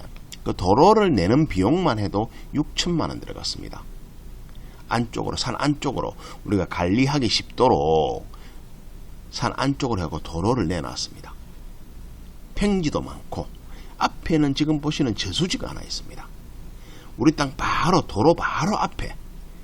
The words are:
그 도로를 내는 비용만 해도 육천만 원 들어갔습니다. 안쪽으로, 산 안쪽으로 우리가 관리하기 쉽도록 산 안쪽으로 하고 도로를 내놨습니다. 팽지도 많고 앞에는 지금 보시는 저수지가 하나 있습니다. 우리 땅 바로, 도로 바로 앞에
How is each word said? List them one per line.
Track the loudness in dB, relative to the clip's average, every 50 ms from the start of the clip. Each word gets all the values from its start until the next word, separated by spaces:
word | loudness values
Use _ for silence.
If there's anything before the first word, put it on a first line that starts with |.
| -10 -12 -12 -14 -14 -14 -14 -6 -4
그 | -4 -2
도로를 | 2 4 6 8 10 10 10 10 8 6 6 6
내는 | 6 6 6 6 6 4
비용만 | 4 4 4 4 4 4 4 4 2 2
해도 | 2 0 0 0 0 0 -2 -4 -10 -12 -2 -2
육천만 | -2 -2 0 -2 -2 0 2 2 2 0 0
원 | -2 -6
들어갔습니다. | -8 -10 -8 -6 -6 -6 -6 -8 -8 -10 -10 -10 -12 -12 -12 -12 -14 -14 -14 -14 -14 -14 -14 -14 -14 -14 -14 -14 -14 -14 -14 -16 -4 -2
안쪽으로, | 0 0 0 0 -2 -4 -2 -2 -2
산 | -2 -2 -2 -2
안쪽으로 | 0 0 0 0 0 -2 -2 -2 0 -2 -4 -6 -8 -12 -14 -14 -10 -2
우리가 | 0 2 2 2
관리하기 | 0 0 0 2 4 4 4 4 4 4 2 2 2
쉽도록 | 0 0 -2 -4 0 4 4 6 6 6 6 4 4 4 4 2 0 -4 -6 -10 -12 -14 -14 -14 -14 -14 -14 -14 -16 -16 -16 -16 -14 -14 -14 -14 -14 -14 -14 -10
산 | -4 -2 -2 0 0
안쪽으로 | 2 2 0 2 0 0 0 0 0 0
하고 | -2 -4 -6
도로를 | -6 -4 -2 0 2 4 4 4 2
내놨습니다. | 2 0 -2 -2 -4 -6 -6 -8 -8 -10 -14 -14 -14 -14 -14 -14 -14 -14 -14 -14 -14 -14 -14 -14 -14 -14 -14 -14 -14 -14 -14 -14 -14 -14 -14 -14 -6 0
팽지도 | 2 4 4 4 4 2 2 0 0
많고 | -2 -4 -8 -12 -10 -8 -6 -6 -6 -6 -10 -14 -14 -14 -14 -14 -14 -14 -2
앞에는 | -2 -2 -2 -2 -2 0 2 4 4 4 4 2
지금 | 2 2 2 2 2
보시는 | 0 0 0 2 2 2 2
저수지가 | 0 -2 -2 0 0 0 0 0 -2 -4 -6
하나 | -6 -8
있습니다. | -8 -8 -8 -8 -8 -10 -10 -12 -12 -12 -14 -14 -14 -14 -14 -14 -14 -14 -14 -14 -14 -16 -16 -16 -14 -12 -6
우리 | 2 4 4
땅 | 4 4 0 -2 -2
바로, | -2 -2 0 2 2 4 4 4 4
도로 | 2 2 0 4 6 6 6
바로 | 6 2 -2 0 0 0 0 2
앞에 | 0 0 -2 -2 -4 -6 -6 -8 -10 -10 -12 -12 -12 -12 -14 -14 -14